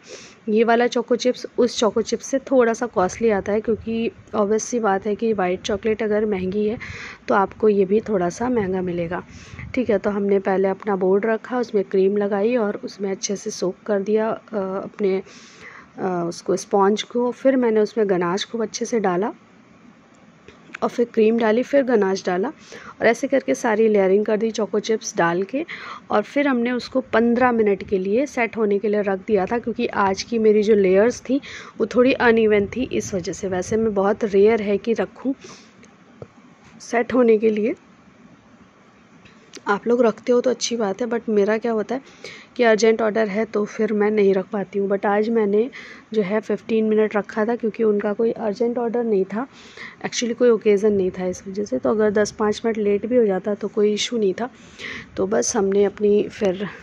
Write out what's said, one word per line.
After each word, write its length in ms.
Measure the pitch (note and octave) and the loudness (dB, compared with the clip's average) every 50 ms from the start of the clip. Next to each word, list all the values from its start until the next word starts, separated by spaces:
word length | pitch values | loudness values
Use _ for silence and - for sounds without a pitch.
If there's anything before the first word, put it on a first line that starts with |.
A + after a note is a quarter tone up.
| - - - - - - - - _ - | -12 -20 -20 -20 -20 -20 -20 -10 _ 0
ये 140 | G#3 G#3+ A#3 | 2 2 4
वाला 220 | G#3+ A#3 A#3 A#3+ | 4 4 4 2
चोको 280 | A#3+ - B3 A#3 - B3 | 2 0 -2 0 0 -2
चिप्स 300 | A#3 - B3 A#3+ - - - - | 0 2 0 -2 -2 -8 -6 0
उस 200 | - A#3+ A3+ - - | 0 0 0 0 0
चोको 220 | A#3+ G#3 - A#3 | 0 0 0 0
चिप्स 240 | G#3 - - G3+ - | -2 -2 -4 -6 -4
से 140 | - - C4+ | -4 -4 -4
थोड़ा 320 | C4 - C#4 B3+ A#3+ A3+ A3+ | -2 2 2 4 4 4 2
सा 120 | A3+ B3+ | -2 -4
कॉस्टली 440 | A3+ - G#3 F3+ F#3 - - A3+ A3+ | -4 0 0 0 0 0 0 0 2
आता 220 | G#3 F#3+ F#3 G#3+ | 2 0 0 -2
है, 100 | G3+ A3 | -2 -2
क्योंकि 500 | G#3+ - A3 G3 - A3+ A3+ A3+ A#3 A3+ - - - - - | 0 -2 -4 -4 -4 -6 -4 -4 -4 -4 -6 -10 -14 -6 -2
obvious 280 | G#3+ G#3 G3 G#3+ A3 G#3 | -2 0 0 0 -2 -2
सी 160 | - - A#3+ | -4 -4 -2
बात 260 | A3+ G3+ F#3+ G3 G3 | 0 0 0 -2 -2
है 100 | G#3+ G#3 | -4 -4
कि 160 | G3+ A3+ A3+ A3 | -2 -2 -2 0
वाइट 280 | G3+ F#3 F3+ F#3 F3+ | 0 0 -2 -2 -4
चॉकलेट 420 | - - A3 F#3+ - A3+ G#3+ G#3+ A#3 | -4 -6 -6 -4 -2 -4 -2 -2 -2
अगर 220 | G#3+ G#3 G#3 A3 | -2 0 0 0
महंगी 420 | G#3+ G#3 F#3 F#3 F#3 F#3+ G#3 G#3 | -2 -2 -2 -4 -4 -2 -2 -2
है 100 | G#3+ A3+ B3+ - - - - - - - - - | -2 -4 -6 -10 -12 -14 -14 -16 -16 -18 -12 -4
तो 80 | - - | 0 0
आपको 340 | G#3 F#3+ F#3 - - - G#3+ | 2 0 0 -2 0 2 2
ये 160 | G#3 G3 G3 | 4 4 2
भी 140 | F3+ G3+ A3 | 2 2 0
थोड़ा 300 | A3 - G#3+ F#3 F3+ F3 | 0 0 -2 0 0 -2
सा 200 | E3+ - A#3 B3+ | -4 -4 -4 -2
महंगा 320 | B3+ A#3 G3+ F3+ F#3+ F#3 | 0 0 0 -2 -2 -4
मिलेगा। 420 | F3+ F3 F3 F3 E3+ E3 F3 E3+ - - - - - - - - - - - | -4 -4 -4 -4 -4 -6 -6 -8 -10 -12 -18 -20 -20 -18 -16 -16 -14 -6 -4
ठीक 160 | C4 A#3+ G3+ | -2 0 2
है, 80 | G#3+ | 0
तो 120 | F#3+ - G#3 | 0 0 -2
हमने 300 | G3+ G#3 G3+ G3+ G3 G3 | -2 -2 0 2 0 2
पहले 280 | G3 G3 F#3+ F#3 F#3+ | 2 0 0 2 2
अपना 280 | F#3+ F#3+ F#3+ - G#3+ G3+ | 0 -2 -2 -2 -2 -2
बोर्ड 300 | F#3 F#3+ F#3 F#3+ G3+ G3 | 0 2 2 2 2 2
रखा, 340 | A3 A3+ G#3+ - - A#3+ B3 | 0 -2 -2 -4 -4 -4 -4
उसमें 240 | A#3+ A#3 - G#3 F#3 | -4 -2 -2 -2 -2
क्रीम 340 | - - G3 F#3+ G3 G#3 | 0 2 2 2 2 2
लगाई 380 | G#3 G3+ G3+ G#3+ G3 G3 A#3 B3 | 0 0 0 0 0 2 2 2
और 240 | B3 G#3+ G3+ G#3 - - | 2 0 -2 -4 -6 -10
उसमें 260 | F3+ - - G3+ G3 | -14 -8 -6 -6 -6
अच्छे 240 | G3 F#3+ - - G#3 | -4 -6 -6 -6 -6
से 140 | F#3 - A3 | -6 -6 -10
सोक 260 | G#3 - G3+ F3 F#3+ - - | -6 -4 -4 -4 -4 -6 -4
कर 160 | - G#3 G3 | -2 -2 -2
दिया, 280 | G3 G#3 G#3 A3 A3 A3+ | 0 0 0 0 0 0
अ, 280 | G#3 - - - - G#3 F#3+ F#3+ F#3 G3 - | -4 -6 -8 -8 -6 -6 -4 -4 -4 -6 -8
अपने, 320 | - - - G#3+ F#3+ F#3+ F#3+ G3 - - - - - - - - - - - - - - | -8 -6 -2 0 0 0 0 -4 -8 -16 -20 -20 -20 -20 -20 -20 -20 -20 -20 -20 -20 -10
अ, 100 | - - F#3+ F3+ F3 E3+ | -6 -4 -2 -2 -2 -4
उसको 280 | E3+ F3 - - - F#3 | -4 -6 -6 -4 -2 -2
स्पंज 480 | F#3+ - - - G3+ G3 G3 G#3+ G#3 - | -2 -2 0 2 4 4 4 4 2 -2
को। 280 | - - A#3+ A#3+ B3 | -4 -4 -2 -2 -2
फिर 240 | A#3 - - C4 C4+ | -4 0 2 2 4
मैंने 240 | C4 B3 A#3 A3 G#3+ | 4 2 2 4 2
उसमें 300 | G#3+ G#3 - A3+ G#3+ G3 | 2 2 0 0 0 2
गनाश 340 | F#3+ E3+ F#3 E3+ F3+ G#3 - | 2 0 0 0 -2 -4 -4
खूब 160 | - - A3+ | -6 -6 -6
अच्छे 240 | A3 G#3+ - - A#3 | -6 -6 -6 -8 -6
से 140 | G#3 - A3+ | -4 -2 0
डाला 320 | G3 G3 F3+ F3 G3+ C4 - - - - - - - _ - - - - - - - _ - - - - _ _ _ - - - - - - - - | 0 0 0 0 -2 -2 -6 -10 -18 -20 -20 -20 -20 _ -20 -20 -20 -20 -20 -20 -20 _ -20 -20 -20 -20 _ _ _ -20 -20 -20 -20 -20 -10 -6 -6
और 60 | B3+ | -4
फिर 160 | - - A#3+ A#3 - | -2 -2 -4 0 2
क्रीम 240 | A3+ G#3+ G#3+ A3+ A#3 | 2 2 4 4 2
डाली, 240 | A#3 G#3+ G#3+ A#3+ B3+ | 2 2 2 0 0
फिर 200 | - - C#4 C4+ | 2 2 2 2
गनाश 400 | A#3 B3+ G#3+ G3 F#3+ F#3+ F#3+ - | 2 2 2 2 0 0 -2 -2
डाला 220 | G3+ F3+ F3+ G3 | -2 -2 -2 -2
और 580 | C4+ - - - - - - - - - - - | -4 -6 -12 -18 -20 -20 -18 -18 -20 -8 0 2
ऐसे 200 | G#3+ A#3 - - | 2 2 2 0
करके 280 | C4 - C4 - - C4+ | -2 -2 -2 0 -2 -2
सारी 320 | C4 - A#3+ G#3+ G3+ A3+ | -2 0 0 2 2 4
लेयरिंग 380 | A3 G#3+ G3+ F#3+ F#3 F#3+ G#3 G#3+ | 4 4 4 4 4 4 2 2
कर 120 | G#3+ A3 | 0 0
दी 120 | G3+ A3 A3+ | 0 -2 -2
चोको 280 | G#3 - G#3+ G3 - G#3+ | -2 -4 -4 -2 -2 -4
चिप्स 360 | G3+ - A3 A3 - - - | -2 -2 -4 -4 -4 -6 -2
डाल 240 | G3+ E3+ E3+ E3+ F3+ G3 | 0 0 2 0 -2 -4
के। 220 | - - C#4 E4+ - - - - - - - - - | -4 -4 -6 -6 -8 -12 -14 -14 -14 -16 -16 -6 -2
और 100 | - G#3 | 0 0
फिर 260 | G#3 - - D4 C#4+ | 0 0 -2 0 0
हमने 240 | C#4+ C4 A#3+ A#3 A#3+ | 2 0 0 0 -2
उसको 300 | B3+ A#3+ - - - C4 B3+ - - | -2 -4 -6 -4 -4 -4 -2 0 0
पन्द्रह 380 | A3 A#3 A#3 A#3+ A3+ B3+ B3 | 2 2 2 2 2 2 2
मिनट 320 | A#3+ A3+ A3 G3+ G3 F#3+ G3 - | 2 2 2 2 0 0 -2 -4
के 80 | G#3 | -2
लिए 280 | F#3 F#3 G3 G3+ A#3+ D4 | -2 0 0 0 0 0
सेट 320 | C#4 - C4 A#3 - - | -2 -2 -4 -4 -2 -2
होने 220 | G#3+ A3+ G#3 G3 G3+ | -2 0 0 0 0
के 80 | G#3 | 0
लिए 140 | G#3+ G#3 G#3 | 0 0 0
रख 240 | G3+ G3+ G3 F#3+ F#3+ | 0 -2 -2 -4 -2
दिया 180 | - A3 G3 F3+ | 0 0 0 0
था, 140 | F#3+ A#3 A#3+ | 0 -2 -4
क्योंकि 280 | A3+ A#3+ G#3 - A#3+ | -4 -6 -4 -4 -4
आज 360 | A3+ - - G3+ F#3+ F#3+ F#3+ - | -2 0 0 0 0 0 -2 -6
की 160 | - A#3+ A3+ | -4 -2 2
मेरी 240 | A3 G#3+ G#3 G#3+ G#3 | 4 4 4 4 4
जो 120 | G#3 A3+ | 4 4
लेयर्स 460 | G#3 G3 F#3 F#3 F#3+ G#3 B3 B3 - | 4 4 4 4 4 4 4 2 -2
थी 180 | - - B3+ C#4 - - - - - - - | -4 -2 -2 -2 -2 -8 -14 -16 -18 -16 -6
वो 80 | - A#3+ | -4 -4
थोड़ी 280 | G#3+ - A#3+ B3 C4 C4+ | 0 4 4 4 4 4
अनइवन 540 | - A#3+ A#3+ A3+ A3+ A3+ G#3+ G#3 G#3 G3+ | 4 4 4 4 4 4 4 4 2 2
थी 160 | G3 - A3+ C4 - - | 0 -4 -6 -6 -4 -4
इस 200 | G#3+ G#3+ - - | -4 -4 -4 -6
वजह 200 | F#3 E3+ G3 F3 | -6 -6 -6 -8
से। 140 | - - | -6 -6
वैसे 300 | F#3+ F#3+ F3+ F3+ - A3+ | -4 -4 -4 -2 -2 -2
मैं 160 | A3 A3+ A3+ G3+ | 0 0 0 0
बहुत 300 | G3 F#3+ G3 G#3+ G#3+ A#3+ | 2 2 2 0 0 -2
रेयर 360 | G#3 F#3 G3 G3+ G#3+ A#3 A3 | 0 4 4 6 6 4 2
है 160 | G#3 G3+ G3+ | 0 -2 -2
कि 160 | G3+ - A#3+ A3+ | -2 0 -2 0
रखूँ, 400 | G#3 G3 F3 - - - B3 C4+ - - - - - - - - - - - - _ - - - - - - _ - - - - _ - - - - | 0 -2 -4 -6 -6 -6 -6 -6 -6 -10 -18 -20 -20 -20 -20 -20 -20 -20 -20 -20 _ -20 -20 -20 -20 -20 -20 _ -20 -20 -20 -20 _ -20 -20 -20 -20
सेट 320 | - - - A#3 A#3+ - A3 | -10 -4 -2 -2 -2 0 2
होने 240 | B3+ B3 A3+ A3 | 4 4 4 4
के 120 | G#3+ A3 A3+ | 4 2 0
लिए 260 | G#3+ G#3 G3+ A#3+ F4 - _ - _ _ _ - _ - - - - - _ _ - _ - - _ _ _ - _ _ _ _ - - - - - - - - - - - | 0 0 -2 -2 -4 -6 _ -20 _ _ _ -20 _ -20 -20 -20 -20 -20 _ _ -20 _ -20 -20 _ _ _ -20 _ _ _ _ -20 -20 -20 -20 -20 -20 -20 -20 -20 -10 -4
आप 180 | - G3+ G3+ - | -4 -2 -2 0
लोग 140 | A3+ A#3+ A#3+ | 0 2 4
रखते 300 | B3 A3+ G#3 - - - | 4 2 2 0 0 0
हो 80 | B3 B3 | 2 2
तो 80 | A#3+ B3+ | 2 0
अच्छी 260 | A#3 A3+ - - A#3 | -2 -2 -4 -4 -4
बात 240 | A#3 A3+ G3 G3 - | -2 -2 -4 -4 -4
है, 60 | B3 | -4
but 220 | A#3 A#3 A#3 A3+ - | -4 -4 -4 -2 0
मेरा 280 | G#3+ G#3 G3 G3 G#3+ | 2 2 2 2 2
क्या 140 | A3+ - A#3+ | 0 0 -2
होता 240 | A3+ G#3+ G3+ - A#3 | -2 -2 -2 -2 -4
है 60 | C4+ - - - - - - - - - - - | -6 -6 -12 -20 -20 -20 -20 -18 -20 -20 -10 -2
कि 80 | - B3 | 2 4
urgent 380 | A3+ A3 G3+ A3+ A3 A3 A3 | 4 6 6 6 4 4 4
order 260 | A3+ G#3+ G3 A3+ A3 | 2 0 0 0 0
है 180 | G#3 F#3 G#3+ A3 | 0 0 -2 -4
तो 180 | A3 - G#3 G#3 | -2 -2 -4 -4
फिर 280 | G#3 - - A3 G#3+ A3 | -4 -2 -4 -2 0 0
मैं 160 | G#3 G#3 G#3 | 2 2 2
नहीं 220 | G#3+ G#3+ G3+ G3 F#3+ | 4 4 4 4 4
रख 140 | G3 F#3 - | 2 0 -2
पाती 300 | - G#3 F#3+ F#3 - G3+ | -6 -6 -6 -4 -4 -2
हूँ। 100 | G3 G3 | 0 0
But 160 | G3+ G3 - | 0 0 0
आज 240 | G#3+ G3+ G#3 G#3+ A3 | 0 2 2 0 2
मैंने 400 | A3+ A3+ G#3+ G3+ G3+ G#3 A3+ C4+ - - - - - - - _ A3 | 2 2 2 2 2 2 0 0 -4 -12 -18 -20 -20 -20 -16 _ -2
जो 80 | A3 | -2
है 180 | G3+ F3+ G#3 A3 | 0 0 -2 -2
fifteen 460 | G#3 - G#3+ G3+ - - A3+ A3 A3 | -2 -2 -4 -4 -2 -2 0 0 2
minute 300 | A3 G#3+ G#3+ G#3+ G#3 - | 2 2 2 2 2 0
रखा 300 | G#3 G3 - - A3+ G#3+ | -2 -4 -4 -4 -2 -2
था, 100 | A3 A#3+ | -2 -2
क्योंकि 280 | A#3 - A3 G3+ - A3+ | -2 -2 -4 -2 0 0
उनका 280 | G#3+ G#3 G#3 - G#3+ G#3 | 2 2 0 0 -2 -2
कोई 180 | G#3 A#3 A3+ | 0 -2 -2
urgent 460 | - - A3+ G#3+ G3+ - A#3+ A#3+ A#3+ | -2 -2 -4 -6 -2 -2 -2 -2 0
order 260 | B3 A#3+ A#3 G#3 A#3+ A#3+ | -2 -2 -2 -2 -2 -2
नहीं 200 | A3+ G#3+ F#3+ F#3+ | 0 0 0 0
था, 220 | F#3+ G3 G#3+ C4+ - - - - - - - - - - - - | -2 -4 -6 -6 -8 -12 -18 -20 -20 -20 -18 -18 -18 -14 -12 -12
actually 300 | - - - B3 A3+ A#3 | -8 -6 -4 -4 -4 0
कोई 120 | - B3 B3 | 2 4 4
occasion 440 | A3+ G#3 - A3 G#3 G3 G3+ G#3+ G#3 | 4 4 4 2 2 4 4 2 2
नहीं 160 | G3 F#3 F#3 | 2 0 -2
था 140 | F3+ F#3 F#3 | -2 -4 -4
इस 160 | F#3 F3+ - - | -6 -6 -6 -10
वजह 180 | G3 F#3+ G3+ G#3 | -10 -8 -8 -6
से। 140 | - B3+ B3+ | -4 -4 -2
तो 100 | - B3+ | -2 0
अगर 220 | A#3 G#3+ G#3+ G#3+ | 0 2 2 2
दस 200 | G3 G#3+ G#3 G3+ | 2 2 0 0
पाँच 300 | - - A3 G#3 G#3 - - | 0 -2 0 0 0 -2 -2
मिनट 120 | A#3 A3 | -4 -2
late 280 | A3 G#3 G3+ G3+ G3+ G3+ | 0 0 0 0 0 0
भी 100 | A3 B3 | 2 2
हो 100 | B3 A#3 | 4 4
जाता 280 | G#3 F#3+ F#3 F#3+ G#3+ G#3 | 4 2 0 -2 -4 -4
तो 140 | G3+ - | -4 -6
कोई 260 | G3 - A3 G#3 G#3 G#3 | -6 0 0 2 2 2
issue 240 | G3+ - - B3 | 0 -2 -4 -2
नहीं 160 | A#3 G#3+ F#3+ F3+ | 0 0 0 0
था। 160 | - A3+ C4 - - - - - - - - - - - - - | -2 -6 -8 -10 -16 -20 -20 -20 -16 -16 -14 -14 -14 -16 -12 -6
तो 100 | - G3 | -4 -2
बस 280 | F#3+ A3 A#3 A#3+ - - | 0 0 0 0 0 -2
हमने 280 | A#3 G3 G3 G3 G3+ G3+ | 0 0 2 2 2 2
अपनी 440 | G3 G3 - G#3+ G#3 G3+ G#3 - - | 0 0 0 2 2 4 2 2 -2
फिर, 340 | - - G#3+ F#3+ F3+ F#3+ G#3 | -4 -2 -2 -2 -2 -2 -6
अ, 40 | E3+ - - | -10 -10 -14